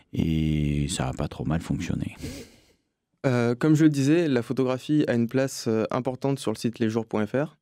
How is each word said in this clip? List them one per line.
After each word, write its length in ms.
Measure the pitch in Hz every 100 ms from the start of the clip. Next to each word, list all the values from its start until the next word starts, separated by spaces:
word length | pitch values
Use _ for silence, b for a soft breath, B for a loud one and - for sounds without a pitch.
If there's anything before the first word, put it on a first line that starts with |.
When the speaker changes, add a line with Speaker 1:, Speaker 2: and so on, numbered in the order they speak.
| _
Speaker 1:
Et 720 | - 82 80 78 76 73 73 71
ça 200 | - 65
a 60 |
pas 140 | - 76
trop 180 | -
mal 160 | 65 80
fonctionné. 540 | - - 85 - - - B B B B B B _ _ _ _
Speaker 2:
Euh, 300 | 139 123 117
comme 200 | 120 156
je 80 | 151
le 60 | 156
disais, 380 | 139 135 170 160
la 120 | 123
photographie 600 | 117 123 127 131 - 151 -
a 80 |
une 120 | 120 117
place, 380 | 131 135 - 117
euh, 180 | 110 104
importante 480 | 127 127 127 139 135
sur 120 | -
le 40 |
site 240 | 110 117 -
lesjours 260 | 113 113
point 200 | 110 107
F 80 | 104
R. 240 | 127 151 -